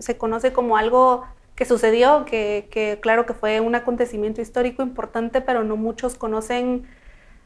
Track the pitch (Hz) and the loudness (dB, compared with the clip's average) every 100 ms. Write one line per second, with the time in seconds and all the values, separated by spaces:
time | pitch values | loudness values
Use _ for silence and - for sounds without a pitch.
0 | - 240 220 226 254 247 240 220 220 247 | -8 -4 -4 0 0 0 2 2 4 4
1 | 262 247 - - _ - 254 233 226 233 | 4 4 -4 -20 _ -6 0 2 4 6
2 | 254 294 - 226 208 208 208 220 214 208 | 6 6 2 -2 -2 -4 -4 -4 -4 -2
3 | 226 226 233 226 214 220 226 240 233 240 | 2 2 0 -2 -2 0 0 0 -2 -2
4 | 240 214 214 214 220 254 247 247 254 247 | -2 -2 -4 -6 -6 -2 -2 -2 -6 -6
5 | 214 - 226 262 262 247 214 214 220 220 | -6 -6 -2 -2 0 -2 -2 -2 -4 -4
6 | 247 247 220 214 220 247 247 247 247 - | -6 -6 -4 -4 -2 -2 -2 -4 -8 -20
7 | - - - - | -20 -20 -20 -20